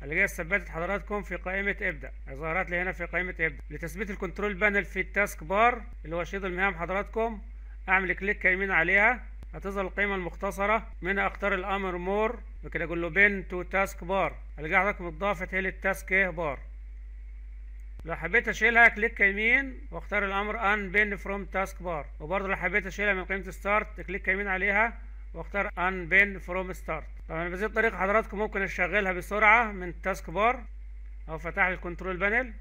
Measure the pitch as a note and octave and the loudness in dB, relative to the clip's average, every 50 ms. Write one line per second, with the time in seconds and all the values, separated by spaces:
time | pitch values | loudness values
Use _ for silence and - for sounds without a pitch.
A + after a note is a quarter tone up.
0 | - C#3 D3+ F3 G3 F#3+ - - F3 D#3+ F#3+ G3+ F3+ - D#3 D#3+ E3+ F3 G3 G3+ | -8 -4 0 2 2 2 0 -2 -4 0 0 -2 -2 -2 -6 -4 -2 -2 -2 -2
1 | - - G#3 G#3 F#3 - F#3 E3+ - F#3 F#3 G3 G3+ G3+ F#3+ - G#3 F#3+ E3 C#3+ | -2 -4 -4 -4 -4 -4 -6 -6 -4 -4 -2 -2 0 0 -2 0 -2 -4 -4 -4
2 | - - - - - - C3+ C3 D#3 D#3+ D#3+ F#3 F#3 F3 F3 F3 F3+ F#3 F3 - | -8 -12 -12 -12 -10 -10 -10 -6 -4 -2 0 0 0 0 0 -2 0 -2 -2 -4
3 | F3 D#3+ E3 E3+ F3+ F3+ E3+ - E3 D#3+ F3 - - - D3+ C#3+ E3+ D#3+ D3+ F#3 | -4 -2 -2 -2 -2 -2 -2 0 0 0 -2 -2 -10 -10 -10 -8 -8 -8 -6 -6
4 | G#3+ F#3+ G3+ - G#3 F3+ D3+ - G3+ G#3 G3+ F3 G#3 G#3 G3+ G3+ F#3+ - - F#3+ | -6 -6 -4 -4 -4 -6 -4 -2 -2 -2 0 2 2 4 4 4 0 0 -2 -4
5 | F#3 - - G3 G3+ G3 - - D#3+ D3+ F#3+ G3+ A3+ A#3+ B3 A#3 - - - - | -4 -2 0 0 0 0 0 -8 -6 0 4 6 6 6 4 2 -4 -10 -12 -12
6 | - D3+ D#3+ E3+ E3+ E3+ F#3+ G3 F#3+ F#3+ F3+ F3 F#3+ G3+ F#3+ D#3+ F3 E3 F#3 G3 | -10 -6 -4 -4 -4 -4 -4 -4 -4 -4 -2 0 0 0 0 0 -4 -2 -2 -2
7 | G3+ - - A3+ A3+ A#3 A3+ G3+ - - - - - - - - - - F#3+ F#3+ | -2 -2 -2 -2 -2 -2 -2 -6 -10 -12 -12 -12 -12 -12 -12 -8 0 2 4 4
8 | F#3+ F3+ F3+ F3+ F#3 G3 G#3 - - G3 F#3 F#3 G3 G3 F#3+ E3 E3 E3+ F#3+ G3+ | 4 2 0 0 0 -2 0 2 4 2 4 4 2 2 4 4 4 6 6 6
9 | G#3 A3+ B3 A3 - - - - - - - D#3 D3 F#3+ G3 G3+ F#3+ F3+ - - | 6 6 4 2 -2 -10 -12 -12 -12 -10 -10 -8 -6 -4 -2 -2 -2 -2 0 0
10 | G3+ G3+ G3 F#3+ F3+ E3 - - - G3+ E3+ F#3 G3 G3+ G#3+ A3 G#3+ - - - | 0 0 0 0 -2 -4 -6 -4 -4 -4 -2 0 2 2 2 2 2 -2 -10 -6
11 | - F3 G3 G3 G3 G3 - - - G3+ G3 F#3 F3+ G3+ F#3+ G3 G3 F#3+ F3+ F3+ | -2 0 2 2 2 0 0 0 0 0 0 0 0 0 -2 0 0 0 -2 -2
12 | F3 F#3 G3 G#3 A3 A3 - - - - - - - D3 - D#3+ E3 D#3 E3+ E3+ | 0 0 2 2 2 2 0 -2 -8 -10 -12 -10 -10 -6 -4 -4 -2 -2 -2 -2
13 | E3+ E3+ D3+ F#3 G3+ G#3 G3+ G3 E3 - F#3+ F3+ F3 - - F#3+ G3 F#3+ - - | -2 0 4 6 6 6 6 4 -4 -4 -6 -6 -4 0 2 2 2 0 -2 -8
14 | - E3+ F#3+ G3 F3 D3 - - - - - - D3 D#3 F3 F#3+ F#3 G3+ G3+ - | -4 -2 2 2 2 2 0 -4 -12 -12 -10 -8 -4 2 4 4 4 4 2 -2
15 | F3+ F3 E3 - G3+ G3+ G3+ E3 F#3 F3+ - F#3+ F#3+ F#3 F3+ - - F#3+ F#3+ F#3+ | -4 -8 -6 -2 0 0 0 -2 -4 -4 -2 -2 -2 -2 -2 -2 0 0 0 0
16 | - - F#3 F#3+ G3 F#3 E3+ E3 E3+ D3+ C3 - - - - - - - - - | -2 0 2 2 4 2 0 -2 -2 -2 -4 -4 -8 -12 -12 -12 -12 -12 -12 -12
17 | - - - - - - - - - - - - - - - - - - - - | -12 -12 -12 -12 -12 -12 -12 -12 -12 -12 -12 -12 -12 -12 -12 -12 -12 -12 -12 -10
18 | - D#3 E3 D3+ D#3 E3 F3+ A#3 A#3+ A#3 G3 - G#3+ A3+ A#3 A3+ A#3+ A3+ A3+ G#3 | -8 -6 -6 -6 -4 2 2 2 2 2 0 4 4 6 8 10 10 8 8 6
19 | G#3 A3+ A3 - G#3 G3 G3 G3+ G#3+ A3+ B3 C4+ C#4 C4+ B3+ - - - - E3+ | 0 0 2 4 4 4 4 4 2 4 4 4 2 0 -6 -10 -12 -10 -10 -10
20 | - - G3 G#3 G3+ G3 G3 G3 G3+ G#3+ G#3 A#3 A3+ G3 G#3 G#3 G3+ F#3+ E3+ G#3 | -8 -2 -2 0 0 0 0 0 0 -2 -2 0 2 2 2 2 0 0 2 2
21 | G#3+ G#3 G3+ F#3 - F#3+ G3 G3+ G3 F3 - F#3+ G3 F#3+ - - E3+ F3 E3+ D3+ | 2 2 0 -4 -4 -4 -4 -4 -4 -4 -2 -2 -2 -2 -4 -8 -6 -6 -4 -4
22 | C3+ - - - D#3 D3+ F3+ G3+ G3 F#3+ G3 F3+ E3+ F3+ F3 G#3 F3+ F#3+ D#3+ - | -6 -8 -10 -10 -6 -2 -2 0 0 0 0 0 0 2 2 2 0 0 -4 0
23 | G3+ G#3 G3 F#3 F3+ - F#3+ G3 F3+ F#3+ E3 - - G3+ G#3 G#3+ G#3 - - - | 2 2 2 2 0 -2 -4 -4 -4 -6 -10 -6 0 2 2 2 2 0 -6 -12
24 | D#3 - F3+ G3 - - F#3+ F#3+ G#3 G3+ F#3+ F#3 F#3+ G#3 G3 G3+ A3 A#3 - - | -8 -6 -6 -4 0 0 0 0 2 0 0 0 2 2 4 4 2 2 0 -4
25 | - - - - - - - E3 D#3+ - - G3+ G3 G3+ - - E3+ F#3 F#3+ F#3 | -12 -12 -12 -12 -12 -12 -10 -10 -8 -4 -2 -2 -2 0 0 0 0 0 0 0
26 | F3 D#3 E3+ F#3+ G3+ G3+ G3 F#3 - - F3+ F#3 F#3+ F#3 F#3 - - - D#3+ D3+ | -2 4 6 6 6 6 4 -6 -6 -4 -4 -2 -2 -4 -6 -8 -6 -6 -6 -6
27 | C#3+ - - - - - E3 D#3+ E3+ F3 F3 F3+ G#3 A3 - A3 A3 A3+ A3 F3 | -6 -10 -12 -12 -10 -6 -4 -4 -4 -2 -4 -2 -4 -2 0 2 2 2 2 2
28 | F3+ F#3+ G3+ A3 G#3+ A3 - F#3+ G#3+ G#3+ - G#3 G3 F3+ - - F3+ E3+ E3+ G#3 | 2 4 4 4 2 2 -2 -4 -2 -2 0 -2 -2 -2 0 0 0 2 2 2
29 | G3+ F#3+ F#3 F3+ E3+ - G3 G#3 G#3+ G#3 G#3+ A#3 A#3+ G#3+ G#3 F#3+ F3+ F3 E3 - | 2 2 0 -2 -2 -2 0 4 8 8 8 8 6 4 0 -6 -6 -6 -6 -4
30 | - F#3+ G3 F#3 - - D#3+ F3+ G#3 A#3 B3+ B3 A3+ - - - - - - - | -2 -2 -2 -2 -4 -6 0 2 4 4 4 2 -4 -10 -12 -12 -12 -12 -12 -12
31 | - - - - - - D#3+ D#3 D3+ E3+ D#3+ G3 G3 F3+ F#3 E3 - F3+ F3 - | -12 -12 -12 -10 -10 -8 -8 -6 -6 -4 0 2 2 2 2 -2 -4 -6 -6 -6
32 | F3+ F#3 F#3 E3+ F#3 G3+ G#3+ A#3+ C4 B3 G#3+ - | -4 -4 -2 0 2 2 2 2 0 0 -4 -12